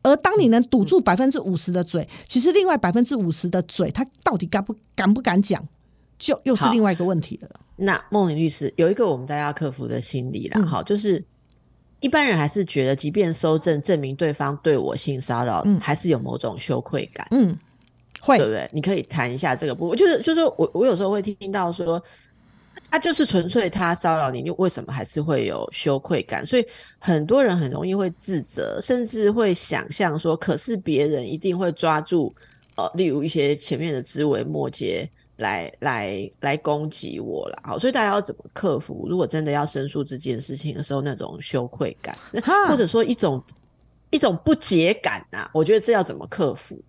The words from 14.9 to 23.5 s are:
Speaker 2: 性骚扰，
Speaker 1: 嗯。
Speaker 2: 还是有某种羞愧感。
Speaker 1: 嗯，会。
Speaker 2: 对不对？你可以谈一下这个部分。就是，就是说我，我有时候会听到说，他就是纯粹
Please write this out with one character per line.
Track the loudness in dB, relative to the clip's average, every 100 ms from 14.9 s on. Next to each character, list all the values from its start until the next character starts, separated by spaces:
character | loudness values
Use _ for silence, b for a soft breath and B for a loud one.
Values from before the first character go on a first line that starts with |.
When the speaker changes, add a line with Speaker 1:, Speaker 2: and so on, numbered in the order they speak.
| -4
Speaker 2:
性 | -4 -6
骚 | -4 -2 0
扰， | 2
Speaker 1:
嗯。 | 2 2
Speaker 2:
还 | 2
是 | -2 0
有 | 0
某 | 0 -4
种 | -6 -6
羞 | -4 -4
愧 | -2 -6 -6
感。 | -10 0
Speaker 1:
嗯， | 2 4 0 _ _ _ _ _ -4
会。 | 4 4
Speaker 2:
对 | 4
不 |
对？ | 0 -4
你 | -4
可 | -2 -2
以 |
谈 | -2 -2 -2
一 | -2
下 | -2 -2
这 | -4
个 | -4
部 | -2
分。 | 4
就 | 4
是， | 4
就 | 2
是 | 2
说 | 2 2
我， | 0
我 | 2 2
有 | 2
时 |
候 | 0
会 | 0
听 | -4 -8 -6
到 | -2 -2
说， | -2 -2 -2 b b b _ _ _ _ -20 _
他 | -2
就 | 0
是 | 0 2
纯 | 2
粹 | 2